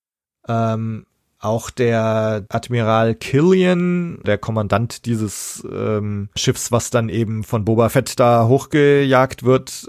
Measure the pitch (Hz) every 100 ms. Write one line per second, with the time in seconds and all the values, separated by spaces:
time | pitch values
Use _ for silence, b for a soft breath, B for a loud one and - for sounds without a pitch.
0 | _ _ _ _ - 113 113 110 113 110
1 | - _ _ _ 104 113 - - 120 113
2 | 110 110 110 107 101 117 - 120 110 110
3 | 113 113 - 135 170 190 180 180 180 175
4 | 170 - - 104 - 110 104 101 117 -
5 | 120 113 107 - - - - 98 107 107
6 | 104 104 101 - - - - 117 - 123
7 | 113 110 110 110 110 117 101 113 113 139
8 | 117 - 120 117 113 135 - 156 143 143
9 | 139 127 131 - 120 131 131 -